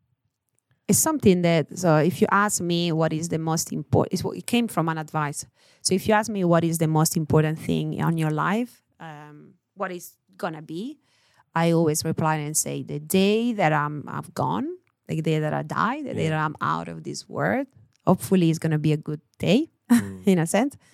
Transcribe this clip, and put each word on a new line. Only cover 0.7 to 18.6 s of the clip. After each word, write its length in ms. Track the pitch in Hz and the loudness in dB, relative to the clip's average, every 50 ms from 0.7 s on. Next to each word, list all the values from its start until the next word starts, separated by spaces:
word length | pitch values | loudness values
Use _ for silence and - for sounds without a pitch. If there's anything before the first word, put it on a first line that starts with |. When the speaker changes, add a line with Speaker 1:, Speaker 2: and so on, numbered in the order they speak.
| _ _ _ - | _ _ _ 0
Speaker 1:
it's 120 | 208 - | 0 2
something 420 | - 320 311 269 - 208 180 180 | 2 0 0 2 4 4 4 6
that, 360 | 175 170 170 165 143 - - - | 4 2 4 2 2 -2 -4 -2
so 200 | 180 175 156 156 | 2 4 4 6
if 240 | 147 175 - - | 4 2 2 2
you 60 | 214 - | 0 2
ask 300 | - 202 202 208 - - | 4 2 2 2 -2 -2
me 300 | 185 170 175 170 170 175 | -2 -2 0 0 0 0
what 200 | 156 160 160 160 | 0 0 0 0
is 180 | 160 156 165 170 | 0 -2 -4 -4
the 100 | 175 160 | -4 -4
most 320 | 160 160 160 165 - - - | -2 -2 -2 -2 -2 -4 -6
import-, 360 | 160 147 - - - - - | -8 -2 2 4 4 4 2
it's 120 | - 185 - | -2 -4 -4
what, 140 | - - - | -4 -8 -8
it 80 | - | -8
came 220 | - - 240 240 220 | -2 0 0 0 0
from 200 | - 180 156 165 | -2 -2 -2 -2
an 80 | 160 160 | -2 -4
advice. 460 | 156 151 - 160 147 147 151 - - - _ _ _ _ _ _ | -6 -6 -4 -4 -4 -4 -6 -8 -12 -14 _ _ _ _ _ _
So 140 | - - 185 | -2 -2 -2
if 120 | 175 - - | 0 2 2
you 60 | 220 | 2
ask 160 | 208 220 220 | 2 2 0
me 140 | 214 196 185 | -2 0 2
what 200 | 170 170 165 165 | 4 4 4 4
is 140 | 170 160 165 | 2 0 0
the 100 | 165 156 | 0 2
most 300 | 156 156 156 - - 175 | 4 4 2 2 2 -2
important 400 | 156 - - 156 156 156 160 156 | 0 2 4 4 4 2 0 -6
thing 420 | - - 165 160 156 156 156 - 151 | -4 -2 -2 -2 -2 -4 -4 -2 -2
on 140 | 156 165 160 | -2 0 0
your 120 | 160 156 | -2 -2
life, 520 | 151 151 156 160 196 220 247 233 - _ _ _ _ - | -2 -2 0 0 0 -2 -4 -6 -8 _ _ _ _ -20
um, 540 | 165 160 151 147 151 151 147 147 151 147 - _ _ _ _ | -18 -16 -16 -16 -18 -18 -20 -20 -20 -20 -20 _ _ _ _
what 160 | 190 202 185 | -10 -8 -8
is 220 | 180 180 170 - - _ _ _ 190 - | -8 -10 -14 -16 -20 _ _ _ _ -8
gonna 240 | - 180 160 156 | -8 -8 -8 -8
be, 380 | 156 151 156 170 214 269 302 _ _ _ _ _ _ _ _ _ _ _ - | -12 -10 -10 -8 -8 -10 -12 _ _ _ _ _ _ _ _ _ _ _ -2
I 160 | 165 170 170 | 2 2 4
always 340 | 165 165 170 156 151 156 - | 4 4 4 2 2 0 -2
reply 300 | 160 - - 165 156 156 156 | -4 -2 0 0 0 0 0
and 180 | 147 147 156 | -2 -4 -4
say, 280 | - - 143 143 143 135 | -4 -4 -4 -4 -8 -8
"The 160 | - 147 147 | -8 -8 -10
day 540 | 151 156 - 190 190 202 214 220 233 247 233 | -6 0 2 2 4 4 2 2 0 -2 0
that 200 | 208 180 151 151 | 2 2 2 2
I'm, 300 | 151 147 147 151 147 - - | 2 0 -2 -6 -8 -10 -10
I'm 180 | - 147 139 - - | -10 -10 -10 -10 -6
gone, 320 | - 135 139 156 202 254 330 370 370 _ _ _ _ _ - | -4 -2 -2 -2 -2 -4 -4 -8 -10 _ _ _ _ _ -8
the 120 | 156 160 | -6 -4
day 180 | 156 160 156 156 | -2 -2 -2 0
that 120 | 151 151 151 | -2 -2 -4
I 100 | 143 147 | -4 -6
die, 400 | 151 156 - 160 214 262 311 294 | -4 -2 -2 -2 -2 -2 -4 -8
the 100 | - - | -8 -6
day 120 | - 160 | -4 -2
Speaker 2:
Yeah. 40 | 160 156 156 | -2 0 -2
Speaker 1:
that 80 | 151 | -2
I'm 100 | 156 - - | -4 -4 -4
out 260 | - 151 156 165 170 170 | -4 -2 -2 -4 -4 -8
of 160 | - 165 156 | -10 -12 -10
this 240 | - 143 139 - - | -12 -12 -12 -12 -12
world, 380 | - 131 143 170 208 254 277 - _ _ _ _ _ _ - | -6 -2 -2 0 0 -2 -4 -6 _ _ _ _ _ _ 2
hopefully 440 | - 190 - - - 196 185 175 165 | 2 2 2 2 0 2 2 4 2
it's 80 | 160 | 2
gonna 180 | 160 | 0